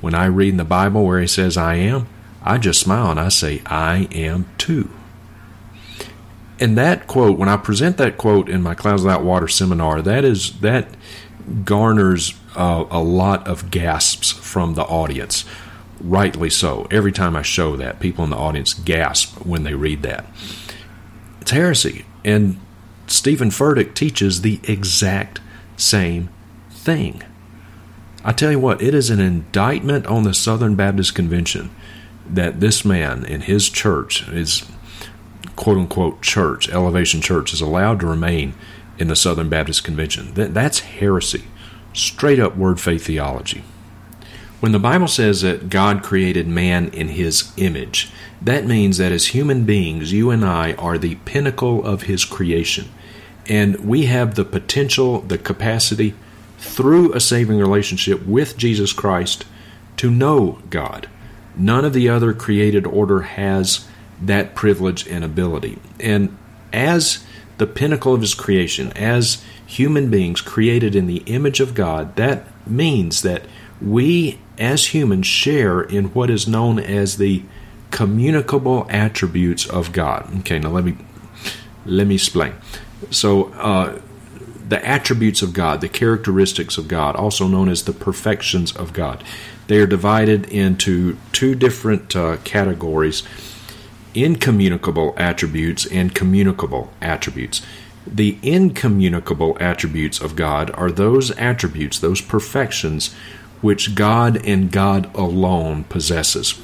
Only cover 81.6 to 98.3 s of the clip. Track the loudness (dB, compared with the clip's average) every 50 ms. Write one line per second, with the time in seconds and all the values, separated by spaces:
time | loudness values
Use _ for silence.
81.6 | -16 -20 -20 -16 -6 0 2 2 4 4 2 2 0 0 0 0 -2 -2 -4 -10
82.6 | -16 -18 -16 -16 -16 -18 -18 -18 -16 -6 -4 0 2 4 4 4 4 2 -2 -6
83.6 | -2 0 2 2 0 0 -4 -10 -16 -18 -20 -20 -20 -20 -20 -20 -20 -18 -18 -16
84.6 | -4 -4 -4 -2 0 0 0 0 0 0 0 2 2 2 2 2 -2 -2 -2 0
85.6 | 0 0 0 -2 -4 -6 -2 0 2 2 2 2 0 0 0 2 0 0 -2 -4
86.6 | -6 -6 -6 -8 -6 -6 -4 -2 -2 -2 -2 -2 -2 -2 -2 0 0 0 2 2
87.6 | 2 2 0 -2 -4 -6 -6 -6 -4 -6 -6 -4 -2 -4 -2 -2 -4 -4 -2 -2
88.6 | -2 -4 -6 -8 -10 -10 -6 -6 -6 -6 -6 -10 -14 -16 -16 -16 -16 -18 -20 -20
89.6 | -4 2 4 4 6 4 4 2 2 2 2 4 4 4 4 2 0 -2 -2 0
90.6 | 2 2 2 2 2 0 2 2 2 0 -2 -4 -10 -8 -4 0 0 0 2 4
91.6 | 2 2 2 2 0 0 0 0 -2 -4 -4 -2 0 0 -2 -4 -8 -4 -2 0
92.6 | 0 0 -2 -2 -4 -2 0 2 2 2 0 -4 -8 -10 -16 -18 -18 -18 -18 -18
93.6 | -18 -20 -20 -20 -20 -20 -20 -20 -20 -10 -2 0 2 2 2 2 2 2 4 4
94.6 | 4 2 2 0 -2 -2 0 0 0 -2 0 0 -2 -2 0 -2 -4 -4 -2 -2
95.6 | -2 -2 -2 -4 -6 -4 -2 0 0 0 0 0 2 2 4 4 4 4 2 0
96.6 | -4 -4 -4 -6 -8 -8 -12 -10 -6 -4 -4 -4 -6 -8 -8 -8 -8 -6 -6 -8
97.6 | -8 -10 -20 -20 -20 -20 -20 -20 -18 -10 0 2 2 2